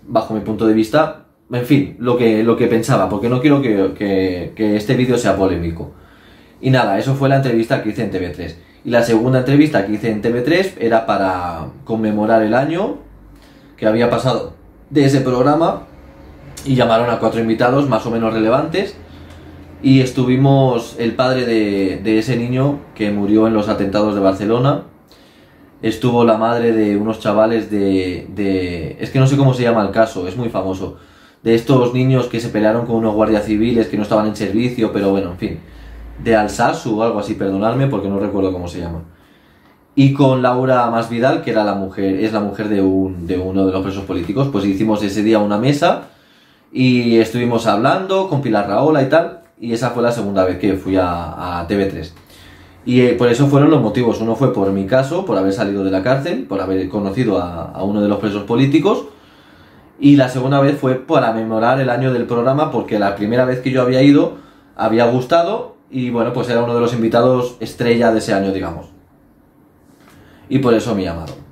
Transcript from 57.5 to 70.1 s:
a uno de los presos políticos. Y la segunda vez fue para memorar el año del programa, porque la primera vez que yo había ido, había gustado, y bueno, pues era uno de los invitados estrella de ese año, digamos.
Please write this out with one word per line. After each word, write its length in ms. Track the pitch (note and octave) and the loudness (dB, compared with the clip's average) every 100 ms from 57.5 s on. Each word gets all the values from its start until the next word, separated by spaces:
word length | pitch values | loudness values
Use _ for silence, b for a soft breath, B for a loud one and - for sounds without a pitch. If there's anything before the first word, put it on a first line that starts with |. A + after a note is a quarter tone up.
| F2 - | -8 -10
a 100 | - | -6
uno 180 | F#2+ G#2 | -4 0
de 80 | G2+ | 0
los 100 | G2+ | 0
presos 260 | G#2+ G2+ | -2 -6
políticos. 600 | G2+ A#2 C3+ D3+ - B3 - B B B B B B B B - | -2 0 2 2 2 -2 -4 B B B B B B B B 0
Y 180 | C#3+ C#3+ | 6 6
la 140 | B2+ | 4
segunda 300 | B2+ C3 C#3 | 0 0 2
vez 180 | C#3 D3 | 2 2
fue 160 | C3 | 0
para 380 | B2+ - D#3 A#2 | -2 0 0 2
memorar 480 | A2+ A2 A2 A#2 C3+ | -2 -2 0 0 2
el 100 | C3 | 0
año 220 | A#2+ C3 | 0 0
del 120 | B2 | -2
programa, 460 | A#2 A#2+ A#2+ C#3 D3+ | -2 0 0 0 0
porque 280 | B2 G2 G#2+ | -2 -2 -2
la 180 | G2+ G2+ | -2 -2
primera 280 | G#2 B2 | -2 0
vez 160 | B2+ B2+ | 0 0
que 100 | C3+ | -2
yo 120 | B2+ | 0
había 200 | B2 C3 | 2 4
ido, 340 | C#3+ C#3+ E3+ B B B B - | 6 6 4 B B B B -4
había 300 | A2 A2+ A#2 | 0 4 4
gustado, 720 | B2+ B2 E3+ E3+ A3+ - - _ | 2 2 2 2 -2 -8 -16 _
y 200 | C3 B2 | -6 -4
bueno, 220 | A#2 A2+ | -2 -2
pues 160 | B2 A2+ | -2 -2
era 140 | A#2 | -2
uno 120 | A#2 | 0
de 60 | A#2 | 0
los 140 | A#2+ | 0
invitados 640 | A#2+ A2+ A#2 B2+ B2+ B2 - | 0 0 4 4 2 0 -6
estrella 520 | A2+ - A#2+ A#2 A#2 | -12 -4 0 2 2
de 60 | A2 | 0
ese 140 | A2 | 0
año, 200 | G2 G2 | -2 -2
digamos. 340 | F#2+ F2 D#2+ - - _ _ _ _ _ _ _ _ _ B B | -4 -6 -10 -16 -20 _ _ _ _ _ _ _ _ _ B B